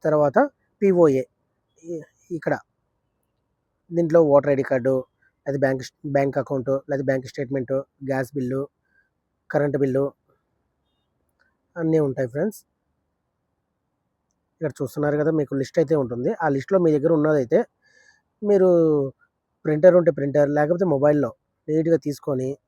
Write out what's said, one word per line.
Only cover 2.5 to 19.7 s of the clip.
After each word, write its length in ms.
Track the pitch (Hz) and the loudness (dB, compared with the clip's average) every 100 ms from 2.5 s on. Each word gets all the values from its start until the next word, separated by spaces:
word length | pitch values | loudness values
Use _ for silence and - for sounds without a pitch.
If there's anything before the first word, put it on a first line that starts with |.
| 135 _ _ _ _ _ _ _ _ _ _ _ _ _ | -6 _ _ _ _ _ _ _ _ _ _ _ _ _
దీంట్లో 280 | 170 170 165 156 | -4 2 4 6
ఓటర్ 200 | 143 139 | 4 4
ఐడీ 120 | 139 135 | 0 0
కార్డు, 240 | 131 120 131 127 _ _ _ - | 0 0 -2 -4 _ _ _ -8
అది 120 | 139 | -2
బ్యాంక్ 260 | 135 131 | -2 -2
స్-, 100 | 123 _ 151 | -8 _ -4
బ్యాంక్ 260 | 143 139 135 | 0 0 -2
అకౌంట్, 340 | 123 139 123 135 135 | -4 -6 -4 -6 -4
లేదా 160 | 139 | -6
బ్యాంక్ 240 | 135 135 127 | -2 -4 -6
స్టేట్మెంట్, 460 | - 135 135 123 135 139 _ | -12 -8 -6 -4 -6 -6 _
గ్యాస్ 260 | 135 135 131 | -8 -6 -6
బిల్లు, 280 | 147 127 135 143 _ _ _ _ _ _ _ _ | -6 -6 -6 -8 _ _ _ _ _ _ _ _
కరెంట్ 280 | 156 147 139 | -2 -2 0
బిల్లు 280 | 139 131 139 - _ _ _ _ _ _ _ _ _ _ _ _ _ _ _ 175 | -2 0 -4 -8 _ _ _ _ _ _ _ _ _ _ _ _ _ _ _ -6
అన్నీ 240 | 165 160 | -2 0
ఉంటాయి 280 | 143 127 127 | 0 -4 -6
ఫ్రెండ్స్. 320 | 131 196 - _ _ _ _ _ _ _ _ _ _ _ _ _ _ _ _ _ _ _ _ | -4 -6 -6 _ _ _ _ _ _ _ _ _ _ _ _ _ _ _ _ _ _ _ _
ఇక్కడ 100 | 160 - | -8 -6
చూస్తున్నారు 400 | 135 - 147 147 | -8 -4 -2 0
కదా, 140 | 151 | 0
మీకు 220 | 160 147 139 | 0 -2 -4
లిస్ట్ 220 | 135 - | -4 -2
అయితే 160 | 151 156 | 0 0
ఉంటుంది. 360 | 127 117 131 220 | -2 -4 -4 -2
ఆ 60 | 160 | -2
లిస్ట్‌లో 300 | 135 131 196 | -2 0 2
మీ 120 | 170 | 2
దగ్గర 220 | 151 147 | 2 2
ఉన్నదైతే 460 | 165 151 151 120 170 233 _ _ _ _ _ _ _ | 2 2 0 2 0 -2 _ _ _ _ _ _ _
మీరు 280 | 208 202 185 175 160 151 135 - _ _ _ _ | 0 4 4 4 4 2 -2 -8 _ _ _ _
ప్రింటర్ 300 | - | -4